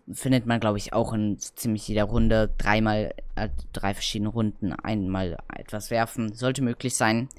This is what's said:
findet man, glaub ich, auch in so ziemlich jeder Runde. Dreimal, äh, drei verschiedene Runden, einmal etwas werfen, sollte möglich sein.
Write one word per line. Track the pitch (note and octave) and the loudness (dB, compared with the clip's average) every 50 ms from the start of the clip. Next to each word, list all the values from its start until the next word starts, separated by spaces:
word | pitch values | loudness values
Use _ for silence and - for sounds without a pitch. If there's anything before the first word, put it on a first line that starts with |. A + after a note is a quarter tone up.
| - - | -12 -12
findet | G2 - - B2+ C3 B2+ A2 | -10 -4 0 2 2 4 4
man, | A#2 A#2 A2+ | 2 0 2
glaub | A2 G#2+ G#2 | 2 2 0
ich, | G#2 - - - | 0 -2 -2 0
auch | A2+ A#2 - A#2 | 0 0 2 2
in | G#2+ G#2+ G#2 G2+ - | 0 0 0 0 -2
so | - - - | -6 -12 -10
ziemlich | - - A#2+ G#2+ G#2 - | -6 -2 -2 -2 -2 -2
jeder | - G#2+ G#2 G#2 | -2 0 0 2
Runde. | G#2 A2+ A#2+ A2+ A2 A2 A2 A2 G#2+ - - | 2 4 4 6 6 6 6 4 2 2 0
Dreimal, | - G#2 G#2 A2 A2 G#2+ G#2+ G#2+ G#2 - - - - - - | 2 4 4 4 4 4 2 2 0 -2 -6 -8 -10 -8 -4
äh, | - G#3+ G#3+ - - - - - | -4 -4 -2 -2 -4 -6 -6 -6
drei | - - G3 G3+ | -4 -2 -2 -2
verschiedene | - - - - G#3+ G#2+ G#2+ | -2 -4 -4 -2 -2 -2 -2
Runden, | A#2 A#2 A2 G#2 G2+ - G#2+ F2+ - | 0 0 0 0 -2 -2 -4 -4 -4
einmal | - - - A2 G#2 F#2+ F#2 F#2 F#2 F#2 F2+ E2 - - - - | -4 -4 -4 -2 -2 -2 -2 -2 -2 -2 -2 -4 -8 -10 -12 -14
etwas | - - - - G#2 G#2 - A#2+ | -14 -12 -8 -8 -8 -6 -2 0
werfen, | A2+ A2+ A#2 - - A2+ G#2+ A2 | 0 0 0 -2 -4 -4 -4 -4
sollte | A#2 B2 B2+ C3 C#3 C3+ | -2 -2 -2 0 0 0
möglich | A#2 A#2+ - - B2+ - | -2 -2 -2 -4 -2 0
sein. | - B2 A2 A2 A#2 B2+ C3 - | 2 4 4 4 2 0 -4 -8